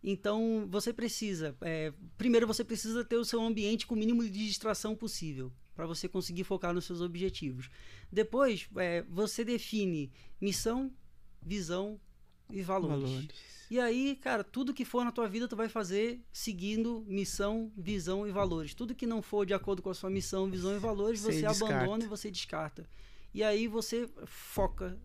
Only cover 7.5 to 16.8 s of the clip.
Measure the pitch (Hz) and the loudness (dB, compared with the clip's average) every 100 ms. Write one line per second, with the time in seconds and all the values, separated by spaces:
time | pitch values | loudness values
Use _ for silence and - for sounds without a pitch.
7.5 | 127 127 - - - - 180 220 240 269 | -6 -10 -14 -16 -14 -4 2 2 6 6
8.5 | 196 - 196 180 170 - 170 208 - 226 | 4 -2 -2 0 0 -2 0 0 0 0
9.5 | 240 - 220 196 165 139 - - - 196 | 0 0 2 2 2 -2 -8 -14 -2 0
10.5 | 190 226 247 269 254 - - - - 165 | 2 2 0 -2 -6 -18 -18 -18 -14 -4
11.5 | 202 165 175 202 214 - - - - - | -4 0 0 -2 -6 -14 -20 -20 -20 -10
12.5 | 196 180 190 180 143 135 131 151 - - | -6 0 2 2 0 0 -2 -4 -12 -18
13.5 | - - 233 240 240 269 269 262 240 196 | -20 -2 2 2 2 2 0 0 0 0
14.5 | - 262 - 247 247 240 233 226 202 240 | -2 -2 0 0 2 2 2 0 0 -2
15.5 | 208 220 226 190 196 226 240 - - - | 0 -2 0 0 2 2 -2 -10 -8 -4
16.5 | 185 190 214 | -2 0 0